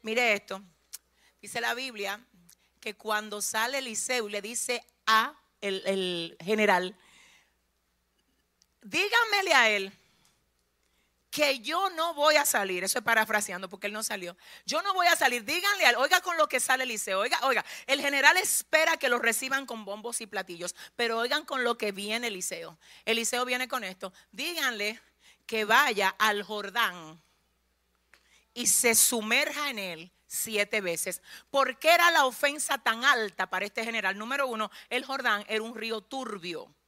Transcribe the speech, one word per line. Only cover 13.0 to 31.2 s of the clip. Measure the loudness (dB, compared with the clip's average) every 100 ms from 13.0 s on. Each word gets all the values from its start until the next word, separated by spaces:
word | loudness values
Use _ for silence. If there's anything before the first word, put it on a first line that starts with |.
| 2
parafraseando | 2 4 0 -2 -8 -10
porque | -8 -8
él |
no | -6
salió. | -8 -8 -10 -12 -20 -18 -4
"Yo | -2
no | 0
voy | 4 4
a | 6
salir. | 4 0 -2
Díganle | 0 0 4 4
a |
él". | 6
Oiga | 4 2
con | 2 0
lo | 2
que | 2
sale | 0 0
Eliseo. | 0 -4 -2 0
Oiga, | 0 0
oiga. | 2 0 -2 -10 -2
El | 0
general | 0 6 6 6
espera | 2 -2 2 2 4 2
que | 2
lo | 2
reciban | 2 0 -2 -4 -4
con | -10 -10
bombos | -10 -8 -8
y | -8
platillos. | -8 -8 -8 -8 -10 -18 -4
Pero | -2 0
oigan | 0 -2 -2
con | -2
lo | 0 0
que | -4
viene | -4 -6 -4 -4
Eliseo. | -6 -8 -8 -12 -18 -20 -12 -2
Eliseo | -2 0 -2 -2
viene | -2 -2
con | -6 -6
esto. | -10 -14 -14 _
"Díganle | -10 -8 -2 -4 -2 -4 -6 _ _ _ _ -6
que | -4 4
vaya | 4 4 2 0 2
al | 0 0
Jordán | -4 -8 -6 0 -2 -2 -16 -20 _ _ _ _ _ _ _ _ _ _ _ _ _
y | -4 0
se | 2 4 4
sumerja | 4 2 0 0 0 -2 -6
en | -6
él | -8 -10 -16 _ _
siete | -8 -4 -2 0 0
veces". | -2 -4 -6 -8